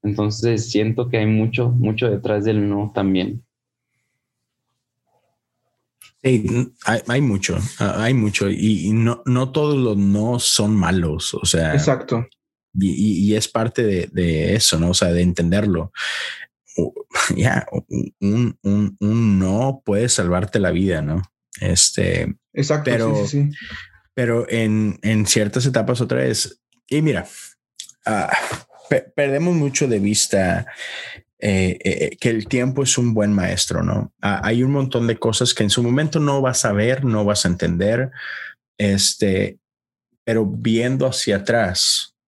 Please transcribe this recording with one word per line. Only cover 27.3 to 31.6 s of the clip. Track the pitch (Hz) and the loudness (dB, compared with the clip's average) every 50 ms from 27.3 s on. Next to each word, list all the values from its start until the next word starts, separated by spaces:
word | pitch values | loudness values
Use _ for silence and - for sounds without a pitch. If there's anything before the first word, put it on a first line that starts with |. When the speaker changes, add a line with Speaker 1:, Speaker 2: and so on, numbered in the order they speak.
| - - - - _ _ _ _ _ _ - - _ _ _ | -16 -20 -20 -20 _ _ _ _ _ _ -20 -20 _ _ _
Speaker 2:
ah, | 117 110 101 78 - - - - - - - - _ - - - - | -2 -2 -2 0 -2 -2 -4 -4 -6 -10 -12 -14 _ -20 -20 -4 0
pe-, | 143 127 - - _ | 0 0 0 -4 _
perdemos | - 143 139 135 143 165 180 180 | -2 0 0 0 0 0 0 2
mucho | 165 143 143 135 - 151 | 2 0 0 0 0 0
de | 131 117 104 | 0 0 0
vista, | 98 101 104 - - - - 98 95 90 87 90 - - - - - - - - - - - - _ _ _ | 2 0 0 0 0 0 0 0 2 2 0 -2 -4 -8 -12 -16 -14 -14 -12 -14 -14 -14 -16 -20 _ _ _
eh, | _ - 107 98 95 | _ -2 0 2 2